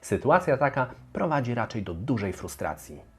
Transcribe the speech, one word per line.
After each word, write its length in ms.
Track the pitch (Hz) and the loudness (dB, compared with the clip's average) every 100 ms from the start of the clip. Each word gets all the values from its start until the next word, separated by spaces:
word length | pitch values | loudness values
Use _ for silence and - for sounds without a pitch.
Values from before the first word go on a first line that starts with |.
Sytuacja 560 | - - 127 175 170 127 | -2 2 4 4 4 4
taka 300 | 139 139 123 - - | 2 2 -2 -4 -10
prowadzi 400 | - 175 143 120 | -2 0 2 0
raczej 300 | 120 107 110 | 0 -2 -4
do 100 | 92 | -6
dużej 400 | 85 123 113 98 | -4 0 0 0
frustracji. 680 | - 92 - 82 73 - 76 - | -4 -10 -6 -6 -6 -12 -16 -18